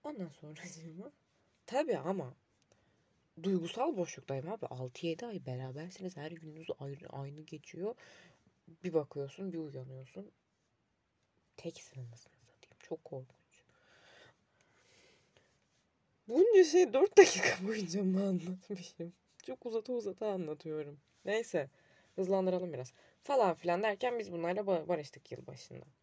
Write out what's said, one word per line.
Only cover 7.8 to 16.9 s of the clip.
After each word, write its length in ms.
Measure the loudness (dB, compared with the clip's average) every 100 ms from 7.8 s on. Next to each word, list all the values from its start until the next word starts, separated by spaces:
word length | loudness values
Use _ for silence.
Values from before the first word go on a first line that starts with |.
| -8 -10 -18 -20 -20 _ _ _ -20 -12
Bir 80 | -2
bakıyorsun, 600 | -2 -2 -8 -10 -8 -8
bir 60 | -8
uyanıyorsun. 720 | -8 -12 -14 -16 -16 -16 -18 _ _ _ _ _ _ _ _ _ _ _ _ -14
Teksin, 440 | -14 -14 -20 -16
anasını 320 | -16 -18 -20
satayım. 420 | _ _ _ -20 _
Çok 260 | -14 -14
korkunç. 600 | -12 -14 -14 _ _ _ _ _ _ -20 -20 -20 -20 _ _ _ _ _ _ -20 -20 _ _ _ _ _ _ _ _ _ _ _ 0
Bunca 360 | 6 10 10
şey 280 | 10 8 6